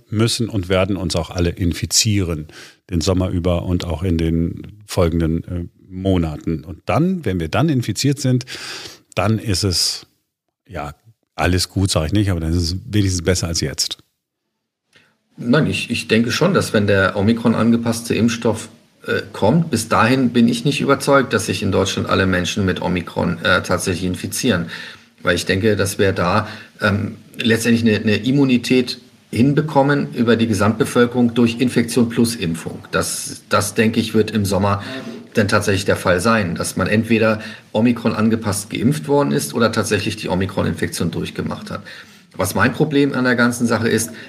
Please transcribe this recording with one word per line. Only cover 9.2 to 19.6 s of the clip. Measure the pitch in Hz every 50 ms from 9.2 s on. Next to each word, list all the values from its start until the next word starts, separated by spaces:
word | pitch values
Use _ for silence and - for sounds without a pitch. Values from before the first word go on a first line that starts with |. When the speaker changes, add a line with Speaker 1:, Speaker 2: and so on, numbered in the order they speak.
| 90 107 113 104
Speaker 1:
ist | - 110 92 - 107
es, | 95 87 - - - - - - _ _ _ _ _ _ _ _ _ _ _ _ -
ja, | 95 76 76 73 - _ _ 110 _ _ _ _ -
alles | 82 78 87 92 92 - -
gut, | - 95 95 98
sag | - 82 78
ich | 76
nicht, | 92 107 101 101
aber | 90 82
dann | 80 80
ist | 82
es | 87 85 80 92 92 -
wenigstens | - 101 104 98 95 90 87
besser | 82 92 92 - - 85
als | 82 -
jetzt." | 76 71 - - - - - _ _ _ _ _ _ _ _ _ _ _ _ _ _ _ _ _ _ _ _ - _ _ _ _ _ _ _ -
Speaker 2:
Nein, | 120 120 127 160 120
ich, | 98 95 - - -
ich | 120 - - -
denke | 110 113 117 120
schon, | - - - - 185
dass | 110 95 -
wenn | - 107 101
der | 104 101 95 95 92 -
Omikron | 101 98 113 117 117 - 120 110
angepasste | - 110 117 117 117 117 117 113 - - - -
Impfstoff, | - 113 117 - - - 113 104 - - - - _ _ _ _ _ -
äh, | - 110 92 - -
kommt, | - - - 107 147 175